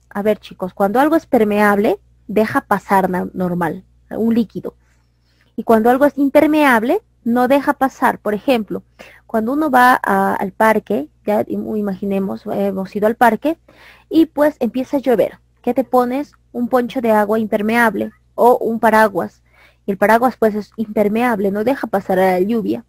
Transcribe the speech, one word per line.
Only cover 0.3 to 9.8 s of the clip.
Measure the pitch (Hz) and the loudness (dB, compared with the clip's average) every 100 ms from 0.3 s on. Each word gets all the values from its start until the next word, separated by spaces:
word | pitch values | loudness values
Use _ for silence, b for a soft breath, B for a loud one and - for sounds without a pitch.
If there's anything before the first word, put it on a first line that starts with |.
| 208 | -2
chicos, | - - 185 | -6 -12 -10
cuando | - 196 226 | -2 -2 2
algo | 294 320 | 2 0
es | - | 0
permeable, | 247 214 208 208 202 214 403 _ _ - | 0 2 2 2 2 0 -2 _ _ -6
deja | 202 220 277 | -2 0 -2
pasar | - 196 - 196 185 | -2 -4 0 0 0
na-, | 180 190 | -2 -6
normal, | - 180 175 165 185 - _ - | -6 -4 -2 -4 -6 -14 _ -12
un | - 226 226 | -4 -2 0
líquido. | 202 175 - - _ _ _ _ _ _ _ - | -2 -6 -12 -14 _ _ _ _ _ _ _ -6
Y | |
cuando | - 220 233 | 0 2 4
algo | 254 285 | 4 2
es | 277 | 2
impermeable, | 277 294 311 302 285 233 233 392 - _ | 0 2 2 4 4 2 2 -2 -4 _
no | 233 240 247 | -2 0 2
deja | 277 269 | 0 0
pasar. | 285 269 - 233 190 | -2 -2 0 -2 -2
Por | 208 | -4
ejemplo, | 208 - 240 202 185 - - B B _ | -4 -2 -2 -2 -10 -12 -20 B B _
cuando | 226 220 | -4 -2
uno | 285 311 | -2 2
va | 247 | 4